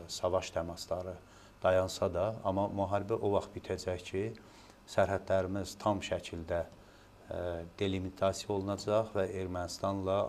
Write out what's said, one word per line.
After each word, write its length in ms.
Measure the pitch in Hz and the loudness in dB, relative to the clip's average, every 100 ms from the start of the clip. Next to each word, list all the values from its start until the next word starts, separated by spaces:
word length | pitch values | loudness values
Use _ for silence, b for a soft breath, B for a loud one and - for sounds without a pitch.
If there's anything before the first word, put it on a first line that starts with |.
| 85 | -10
savaş 480 | - 92 92 - | -2 2 2 0
təmasları 640 | - 82 85 - 90 92 85 B B B B | -4 -4 -6 -6 -6 -6 -10 B B B B
dayansa 580 | 92 92 92 - 98 | 4 6 4 0 0
da, 120 | 85 101 113 | 2 0 0
amma 240 | 98 95 101 | 0 0 0
müharibə 480 | 98 95 101 98 113 | 0 0 0 0 0
o 140 | 104 | 2
vaxt 160 | 98 - - | 2 0 -10
bitəcək 480 | - 92 - 90 - | -6 -4 -2 -4 -4
ki, 180 | 95 107 117 B B B B - | -4 -4 -6 B B B B -4
sərhədlərimiz 880 | - 95 98 - 95 92 98 92 - | 2 4 2 2 2 2 -2 -4 0
tam 220 | 107 101 - | 2 2 0
şəkildə, 540 | 90 - 87 82 85 | -4 -4 -8 -2 -2
ə, 760 | 82 - - - - - - 85 87 85 85 - | -2 -8 -20 -20 -20 -20 -10 -6 -4 -4 -8 -2
delimitasiya 720 | 101 95 95 - 98 95 - | 0 0 -2 2 2 2 -2
olunacaq 560 | 101 98 101 101 104 110 104 | 0 0 -2 2 2 2 0
və 100 | 95 95 | 0 0
Ermənistanla 800 | 92 90 87 - 98 98 92 98 | -4 -4 -4 -2 -2 0 2 2